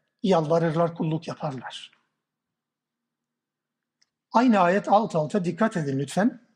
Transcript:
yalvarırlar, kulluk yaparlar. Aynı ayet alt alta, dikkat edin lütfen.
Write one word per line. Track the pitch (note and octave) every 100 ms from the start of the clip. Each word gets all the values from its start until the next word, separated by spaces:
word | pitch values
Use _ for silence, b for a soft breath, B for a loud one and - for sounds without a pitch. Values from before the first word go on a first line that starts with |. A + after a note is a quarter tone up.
| _ _
yalvarırlar, | G3 F3 D#3 E3 E3 D#3 E3+
kulluk | E3+ D#3+ D#3+ -
yaparlar. | D3 D#3 C3 - - - _ _ _ _ _ _ _ _ _ _ _ _ _ _ _ _ _ _ _ _ _ _ _ _
Aynı | A3+ B3+ G#3
ayet | F3 G3 -
alt | G#3 G#3+ E3
alta, | D3+ G#3
dikkat | F3 E3+ A3 F3+
edin | C#3+ C3+
lütfen. | C#3 - A3+ - _